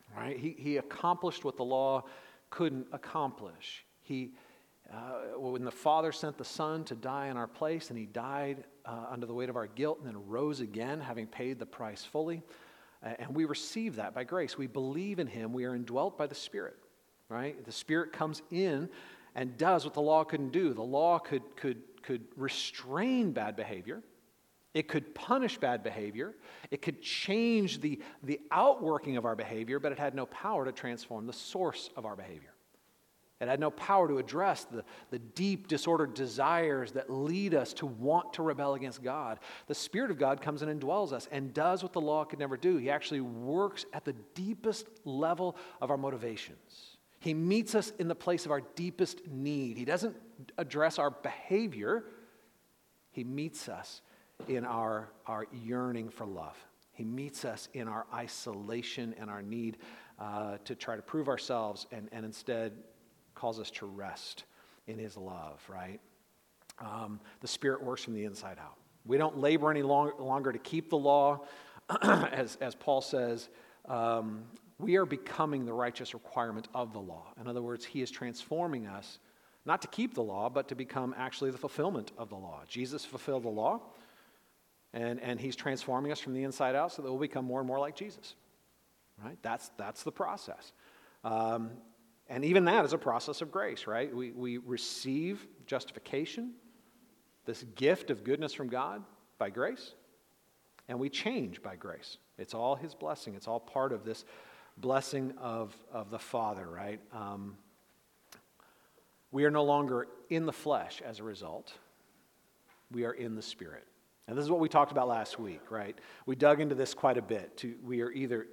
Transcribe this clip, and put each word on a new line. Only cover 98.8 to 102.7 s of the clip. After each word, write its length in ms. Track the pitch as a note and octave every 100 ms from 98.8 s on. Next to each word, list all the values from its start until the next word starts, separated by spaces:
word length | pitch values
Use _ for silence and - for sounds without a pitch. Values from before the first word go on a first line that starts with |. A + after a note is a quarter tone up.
| C#3+ G#3 G3+ - _ -
by 120 | G2+
grace, 440 | G2+ D3+ B3 - - _ _ _ _ _ _ _ - -
and 120 | B2
we 80 | C3+
change 540 | - A3 B3 A#2+ E2+
by 120 | G#2
grace. 440 | F#2 G2 E2 - - _ -
It's 160 | -
all 220 | A2+ A#2+